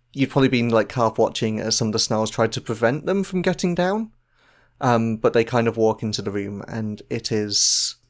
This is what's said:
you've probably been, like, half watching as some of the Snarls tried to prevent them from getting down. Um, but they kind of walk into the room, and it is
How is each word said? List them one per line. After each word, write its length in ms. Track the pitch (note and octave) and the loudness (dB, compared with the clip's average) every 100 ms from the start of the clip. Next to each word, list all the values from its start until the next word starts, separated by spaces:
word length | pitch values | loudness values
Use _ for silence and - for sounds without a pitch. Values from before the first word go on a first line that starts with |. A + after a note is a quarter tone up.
| _ | _
you've 160 | C#3 C3+ | -4 0
probably 200 | C#3+ C3 | 2 4
been, 200 | A#2+ A#2 | 2 2
like, 220 | A2+ G#2 | 2 2
half 260 | B2+ A2+ A2 | 0 0 2
watching 420 | A2 - A2 G#2+ | 0 2 -2 -2
as 160 | G#2 - | -2 0
some 120 | A2 | 0
of 60 | |
the 60 | G#2+ | 0
Snarls 300 | - A2 A2 | 0 0 0
tried 220 | - A2+ | 0 0
to 80 | A2 | -2
prevent 440 | - A2 A#2 D3 - | -8 0 0 0 -2
them 180 | G3 | -2
from 180 | F#3+ F#3 | -2 -2
getting 320 | F3+ F3 F3+ | -2 0 -2
down. 380 | F3 F3+ G#3+ A3 _ _ _ _ _ _ _ | 0 0 -2 -6 _ _ _ _ _ _ _
Um, 380 | C3 A#2 A2+ A2 | 2 2 2 0
but 160 | B2 | 2
they 100 | A#2+ | 2
kind 240 | A2+ B2 A#2 | 2 2 2
of 100 | A2+ | 2
walk 260 | A2 G#2+ | 2 2
into 180 | A2 G#2+ | -4 -4
the 80 | G2+ | -4
room, 340 | G2+ G2 G2+ - | -4 -6 -10 -8
and 340 | A2+ G#2+ G#2 - | -6 -6 -8 -6
it 220 | A#2 - | -6 -2
is 640 | A2 G#2 G#2 - - - - | -2 0 0 0 0 -4 -8